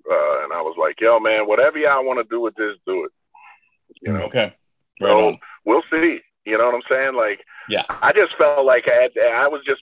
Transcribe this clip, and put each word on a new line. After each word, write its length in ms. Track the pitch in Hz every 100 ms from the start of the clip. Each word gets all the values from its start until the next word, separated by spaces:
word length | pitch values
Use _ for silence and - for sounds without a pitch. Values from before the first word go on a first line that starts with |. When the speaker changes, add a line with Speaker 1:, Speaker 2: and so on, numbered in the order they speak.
| 76
Speaker 1:
uh, 320 | 85 76 73
and 100 | 73
I 80 | 85
was 140 | 80 82
like, 220 | 78 -
"Yo, 180 | 110 117
man, 280 | 110 110 104
whatever 300 | 107 139 156
y'all 280 | 147 135 131
wanna 180 | 127 113
do 120 | 120
with 140 | 117 101
this, 200 | 107 98 -
do 200 | 92 78
it." 60 | - _ _ - - _ _ _ _
You 120 | -
know? 100 | 101
Speaker 2:
Okay. 300 | 87 123 101 - _ _ _ _
Speaker 1:
So 40 | 101
Speaker 2:
Right 40 |
on. 280 | 104 107 - - - -
Speaker 1:
we'll 160 | 170 -
see. 300 | 160 165 143 - _ 104
You 120 | 110
know 80 | 120
what 100 | 120
I'm 60 | -
saying? 280 | 131 135 127
Like, 240 | 110 98 - - -
Speaker 2:
Yeah. 160 | 104 -
Speaker 1:
I 220 | - 135
just 220 | 208 180 -
felt 260 | 151 143 135
like 180 | 127 131
I 160 | 120
had, 80 | 127 113
I 300 | 117 117 143
was 140 | 147 139
just 160 | 135